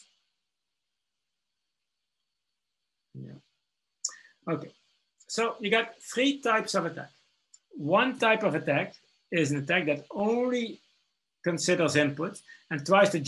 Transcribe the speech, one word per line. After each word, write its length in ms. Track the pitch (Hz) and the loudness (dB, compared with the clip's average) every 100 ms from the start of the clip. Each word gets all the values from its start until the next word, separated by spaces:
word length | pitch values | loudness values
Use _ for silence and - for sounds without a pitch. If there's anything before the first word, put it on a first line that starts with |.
| - _ _ _ _ _ _ _ _ _ _ _ _ _ _ _ _ _ _ _ _ _ _ _ _ _ _ _ _ _ _ - - | -20 _ _ _ _ _ _ _ _ _ _ _ _ _ _ _ _ _ _ _ _ _ _ _ _ _ _ _ _ _ _ -18 -18
Yeah. 140 | 135 _ _ _ _ _ _ - - - _ - | -18 _ _ _ _ _ _ -12 -12 -20 _ -6
Okay. 180 | 156 - - _ _ _ _ _ - | -6 -6 -18 _ _ _ _ _ -4
So 60 | 233 - | -4 -2
you 80 | 202 226 | 0 0
got 80 | 226 - - | 0 -8 -8
three 200 | 220 269 277 233 | 0 0 0 0
types 240 | 220 214 196 | 0 0 -2
of 80 | 165 | -2
attack. 220 | - 131 _ _ _ _ _ _ 311 147 190 | -6 -14 _ _ _ _ _ _ -10 2 2
One 140 | 254 240 226 | 2 2 2
type 180 | 220 208 | 4 2
of 40 | 151 | 0
attack 260 | - 139 196 - _ _ _ 165 | 0 0 -2 -8 _ _ _ 0
is 100 | 147 | 0
an 60 | 143 | 0
attack 200 | 139 185 151 | 0 0 0
that 120 | 143 - - 208 | -2 -4 -4 0
only 360 | 240 247 247 226 - _ _ _ _ _ _ | 0 0 0 -4 -8 _ _ _ _ _ _
considers 520 | 175 170 - 180 156 139 | -4 -2 0 2 2 4
input 380 | 143 143 175 208 - - _ | 2 0 -8 -8 -20 -20 _
and 160 | 156 139 | -8 2
tries 240 | 196 202 | 6 6
to 40 | 175 | 4